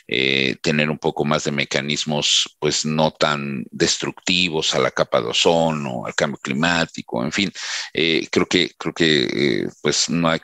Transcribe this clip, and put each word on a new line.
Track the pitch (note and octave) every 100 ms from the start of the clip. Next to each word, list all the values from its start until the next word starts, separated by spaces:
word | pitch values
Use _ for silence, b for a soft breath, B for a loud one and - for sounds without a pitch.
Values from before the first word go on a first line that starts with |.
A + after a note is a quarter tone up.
| -
eh, | A1 C2 C2+ C2 -
tener | D#2+ D2+ D2+
un | D2
poco | D#2+ D2+
más | D2 D2+
de | D#2
mecanismos, | C#2+ C#2 D2 C#2+ D2 D2+ D2 - - - -
pues, | D2+ -
no | D#2 D#2 D#2
tan | - D#2 C#2+ C#2 C2+ -
destructivos | - E2 - - - - F2+ F2+ D#2 -
a | C#2
la | B1+
capa | - D2+ C2
de | A#1
ozono, | - F2+ E2+ E2 D2+ C#2 A#1+
al | G#1 -
cambio | D2+ C2
climático, | C#2 C2+ E2+ E2+ E2 - - A#1+
en | C2
fin. | - F#2+ B B B B
Eh, | - E2 D#2 -
creo | G2+ -
que, | F#2 D2+ -
creo | D#2+
que, | - D#2+ D2
eh, | A1+ A1+ C#2 G1+ G1+ -
pues, | D2+ - -
no | E2+ E2
hay, | E2